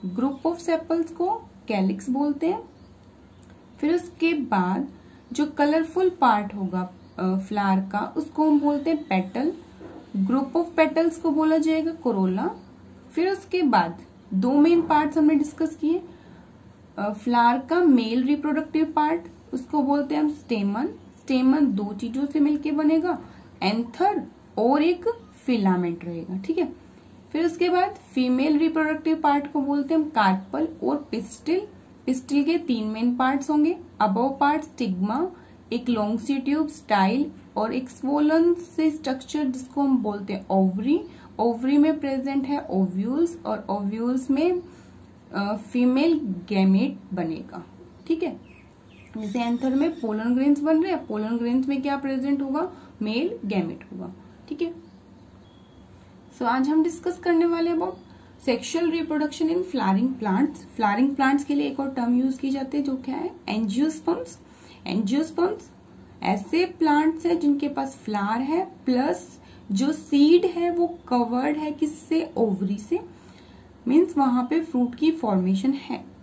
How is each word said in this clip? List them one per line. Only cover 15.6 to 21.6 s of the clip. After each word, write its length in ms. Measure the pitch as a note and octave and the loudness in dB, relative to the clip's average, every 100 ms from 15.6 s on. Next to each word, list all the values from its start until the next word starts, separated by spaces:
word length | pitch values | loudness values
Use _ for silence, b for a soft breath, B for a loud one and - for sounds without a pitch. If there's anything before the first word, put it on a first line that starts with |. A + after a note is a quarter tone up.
| D#4+ - | -4 -2
किए। 260 | D4+ F4 B B B B B - - - - - | 0 0 B B B B B -20 -20 -20 -18 -6
अ, 140 | G#3 | -6
flower 460 | G#3 - A#3+ A#3+ B3 | -4 0 4 4 2
का 220 | B3+ E4+ | 0 2
male 440 | F4 B3 A3 A#3+ | 6 6 4 0
reproductive 680 | C4 D4 D4+ D4 D#4 D#4 D#4 D4+ | 2 0 0 -2 -2 0 0 2
part, 260 | D4+ E4+ - - - | 0 0 -6 -20 -10
उसको 280 | C4 - D4+ | -10 -4 -2
बोलते 320 | C4+ C#4+ C#4 | 2 0 0
हैं 80 | D4+ | 0
हम 80 | D4+ | 0
stamen। 560 | D4+ - A3 G3+ G#3 D#4+ - - - | -2 -4 -2 0 -2 -4 -6 -20 -20
Stamen 440 | - C4 C4 D4 | -2 2 4 4